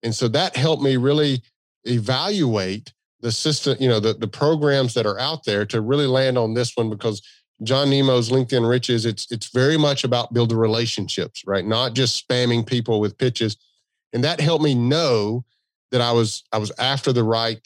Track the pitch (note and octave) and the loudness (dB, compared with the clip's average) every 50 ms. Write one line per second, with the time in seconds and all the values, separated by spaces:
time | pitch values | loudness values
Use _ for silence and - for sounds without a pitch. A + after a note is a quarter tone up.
0 | - A#2 A2 - C3 A#2 A2 C#3+ F3+ F3+ - B2+ C3 D#3+ D#3+ B2+ C#3 C#3 C3+ B2+ | -4 -6 -4 -2 -2 0 0 0 -2 0 -2 0 2 2 2 2 2 0 2 2
1 | A#2+ C3+ C#3+ D3+ D3+ C#3+ C3+ B2+ - _ _ _ _ _ _ _ _ A2 B2 A#2+ | 2 2 2 2 2 0 0 -2 -4 _ _ _ _ _ _ _ _ -2 -2 -2
2 | G#2+ A#2 C3 C3 D#3+ F#3+ G#3+ G3+ E3 B2 A2 G#2 F#2+ F#2 F#2+ G#2+ - - _ _ | 0 0 -2 -2 -2 -2 0 0 0 0 0 0 -2 -2 -4 -8 -10 -16 _ _
3 | _ _ _ _ - A#2 A2+ - - D#3+ D3 - - D3 B2+ - C3+ B2+ A#2 G#2+ | _ _ _ _ -6 -4 -4 -2 -2 -2 -2 0 0 -2 -2 2 2 2 2 2
4 | G#2 A2 G#2+ - A2+ G2+ - - C#3+ D3 E3 D#3 D3 D3 C#3 C#3 C3 A#2+ A#2 B2 | 2 0 0 0 -6 -8 -4 0 0 2 2 2 2 2 2 2 0 0 0 0
5 | A2+ G#2+ G2+ G2+ B2+ C#3+ D#3+ D3+ _ - G#2 G2+ G#2 G2+ - A2+ G#2+ A2+ C3+ D3 | 0 0 -2 -2 -4 -6 -6 -6 _ -2 0 0 0 0 -2 -2 0 0 0 0
6 | D3 C3+ B2+ C3 C3+ C3 B2 B2 A#2 A2 A2 B2 B2 A#2+ - - A2+ A2 G#2+ G2 | 2 2 2 2 2 2 2 0 0 0 0 -2 -2 -2 -2 -2 -2 -2 -4 -4
7 | - A#2 G#2 F#2+ _ - - _ _ _ _ _ A2 A2 C3+ C3+ C#3+ C#3+ C#3 C#3 | -4 -4 -4 -4 _ -20 -20 _ _ _ _ _ -4 -2 0 2 2 2 2 2
8 | C3+ C3+ B2+ B2 A#2 A2 B2 C3 B2+ A#2 C3+ B2+ A2+ A2+ B2 B2+ A#2+ - B2 A#2 | 4 4 4 2 2 2 2 0 2 2 0 0 2 2 2 0 0 0 -2 0
9 | A2 A#2+ G#2+ - - - A#2+ G#2+ - - - B2+ B2+ C#3 D#3+ D#3+ D3+ D3 C#3 C3+ | 0 -2 -4 -4 -8 -10 -8 -10 -10 -4 0 2 2 2 4 4 2 2 2 0
10 | - B2 A#2+ A#2+ A#2+ - A#2 A#2 A#2+ A2+ A#2 A2+ A2+ G#2+ G#2+ A#2 A#2+ A2+ - - | 0 0 0 0 -2 0 0 0 2 2 2 2 2 2 2 0 -2 -2 -4 -6
11 | G2 F2 - - E2+ - _ - - - G2 G2 F2+ G#2 A2 A2+ B2+ B2+ A2+ B2+ | -6 -6 -4 -6 -6 -8 _ -14 -6 -2 -2 -2 0 0 0 0 0 -2 0 0
12 | C3 A#2+ - - - _ B2+ B2 B2 A#2+ A#2+ A#2 A2 - C3 B2 A2 B2 A2+ G#2+ | 0 0 0 -4 -4 _ 0 0 2 2 2 0 0 0 -2 -4 0 0 0 0
13 | G#2 G#2 G2+ _ C3 B2+ A#2 - A2+ G#2+ G2+ _ _ _ _ _ _ _ _ _ | 0 -2 -2 _ -2 -2 0 0 -2 -4 -4 _ _ _ _ _ _ _ _ _
14 | _ _ - A#2+ B2+ D3+ E3+ D#3 D3 D#3+ E3+ D3+ D3+ D3 C3+ A#2+ A#2+ B2 C#3 D#3+ | _ _ -4 -2 0 0 0 0 2 2 2 2 2 2 2 2 2 2 2 2
15 | E3+ C#3+ B2 A2 G#2 G#2 A2 B2 B2+ _ _ _ _ _ _ _ _ _ - B2 | 2 2 2 2 0 0 -4 -6 -8 _ _ _ _ _ _ _ _ _ -2 0
16 | A#2+ A#2+ A#2 A#2 A#2 G#2+ - - _ _ - A2 G#2+ G#2 - - A#2+ C3 C#3 C#3 | 0 2 2 2 2 0 -2 -8 _ _ -4 -4 -4 -4 -6 -4 -2 -2 -2 -2
17 | - C#3+ C3 A#2+ A2+ A2 A2+ A2+ A#2 A#2 A2+ - _ | 0 0 2 2 2 2 0 0 0 -2 -4 -6 _